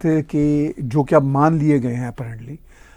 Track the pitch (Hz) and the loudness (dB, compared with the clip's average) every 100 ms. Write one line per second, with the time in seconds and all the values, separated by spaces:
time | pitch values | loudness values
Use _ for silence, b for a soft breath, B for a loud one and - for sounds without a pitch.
0 | 165 160 151 147 147 147 151 - 131 143 | 0 0 0 0 0 0 -2 -6 -4 -2
1 | 135 156 135 139 156 160 151 143 123 120 | 2 2 4 2 2 2 2 2 0 -4
2 | 123 - 117 113 117 151 - b b | -6 -8 -12 -12 -16 -18 -20 b b